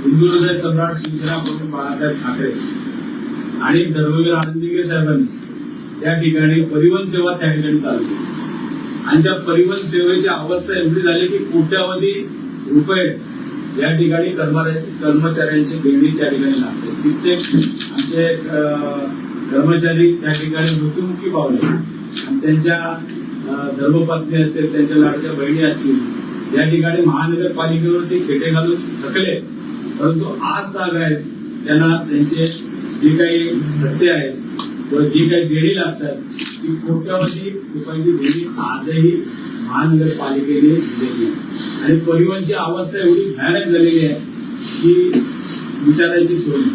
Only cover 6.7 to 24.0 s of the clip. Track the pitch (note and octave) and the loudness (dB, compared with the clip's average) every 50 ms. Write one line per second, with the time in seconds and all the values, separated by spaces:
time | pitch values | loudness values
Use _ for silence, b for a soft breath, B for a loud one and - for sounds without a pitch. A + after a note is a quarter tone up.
6.7 | D3+ D3+ D#3 F3+ F#3 F#3+ G3 F3+ E3 F3+ F3 F3 F3 E3+ E3 D#3+ D3+ D3+ D3+ D3+ | 2 4 4 4 4 2 -2 -2 0 0 0 0 0 0 0 0 0 0 0 0
7.7 | D3+ - - - B2 A#2 - - G2+ F#2+ - - - - - - - - - - | 0 0 0 0 -2 -2 -2 -2 -4 -6 -6 -6 -6 -6 -6 -6 -6 -8 -6 -6
8.7 | - - - - - - - - D3 D#3+ D#3+ D#3 D#3+ - - F3 E3 F3 F3+ F#3+ | -8 -8 -8 -8 -8 -8 -2 4 4 4 6 4 2 0 0 2 4 4 4 4
9.7 | G3 - - E3 E3+ F3 F3 F3 F#3 - - F#3+ - D3+ D#3 D#3+ F3+ F3 - G3+ | 2 -2 -2 0 2 2 4 4 4 4 2 0 0 -2 -2 -2 -2 -2 -2 -2
10.7 | F#3+ F3+ E3 D#3+ E3+ F#3+ F3+ E3+ E3 F3 F3+ - - - - - D#3+ E3 D#3 D#3+ | -2 0 2 2 2 2 2 2 2 2 0 0 0 -2 -2 0 2 2 2 2
11.7 | F#3+ F#3+ F#3 F3+ F#3 F3+ F#3+ G3 G3+ - - - - - - - - - - B2+ | 0 0 0 -2 -2 0 0 0 0 -2 -6 -8 -10 -10 -10 -10 -10 -10 -4 2
12.7 | C#3 D3 D3+ E3 F#3+ F#3 F3+ D#3 - - - - - - - - - - - - | 4 4 4 4 2 2 2 0 -2 -6 -10 -12 -12 -10 -10 -10 -10 -8 -8 -6
13.7 | - C3+ C3+ D#3+ D#3+ D#3+ E3+ D#3 D#3 E3 F3+ F#3+ - D#3 D#3 D3+ D#3 D#3+ D#3+ E3 | -2 -2 0 2 2 2 2 2 2 2 0 0 -2 -2 -2 0 0 0 0 0
14.7 | D#3+ D#3+ - - - - D3+ D3+ D3 D#3 D#3 E3 D#3+ D#3+ D#3 D3+ D3+ D3+ D3 - | -2 -4 -6 -8 -8 -2 0 2 4 4 2 2 0 0 0 2 2 0 0 0
15.7 | - - C#3 C#3 C#3 C#3 D#3 D3+ - - D3+ C#3 C#3 - C#4 C3+ C3+ - - - | -2 0 2 2 4 4 4 4 2 0 0 0 0 0 0 0 0 0 0 -2
16.7 | - - - - D3+ - - D3+ - - - F3 F3 E3+ - - - D#3 D#3 - | -4 -6 -6 -6 -6 -2 0 0 0 2 0 0 0 2 0 2 2 2 2 2
17.7 | - - - - - C#3 C#3 - E3 E3 E3 E3 E3 D#3 D#3 D#3 D3+ D3+ D3+ D3 | -2 -4 -6 -4 -2 -4 -4 -2 0 0 2 0 0 -2 -4 -4 -2 0 0 0
18.7 | D3 D3 D3 C#3+ C#3+ C#3+ C#3 - - - - - - - - - C3+ C#3 D3+ D#3+ | -2 -2 -4 -4 -4 -6 -6 -6 -8 -8 -10 -10 -10 -8 -6 0 0 2 4 4
19.7 | E3+ E3 E3 E3+ E3 E3 E3+ E3+ E3+ - D3+ D3+ D3+ D3+ D3+ D#3 D#3+ D#3 D#3+ D#3+ | 4 4 2 2 4 4 4 4 4 2 -2 -2 -2 -2 -2 -2 -2 0 0 2
20.7 | D#3+ D3+ D3+ D3+ - F3+ F3+ F#3 - - G3 F3+ E3+ D#3 C#3 C3+ B2+ - - - | 2 2 0 0 -2 -2 -4 -4 -4 -4 -4 -2 -2 0 0 0 0 2 2 0
21.7 | - - - - - - - - - - - - C4+ - - D#3 D#3 D#3 - E3+ | 0 -2 -4 -6 -10 -12 -12 -6 -6 -6 -4 -2 -2 0 2 2 2 4 2 2
22.7 | E3 E3+ E3 E3 E3 E3 - - - - - - - - - - C3+ C#3+ C#3+ C#3 | 0 0 -2 -6 -6 -8 -10 -10 -10 -10 -10 -8 -10 -8 -6 -6 -6 -4 -4 -6
23.7 | C3 C3+ C#3 D3 D#3 E3 | -4 0 2 2 4 4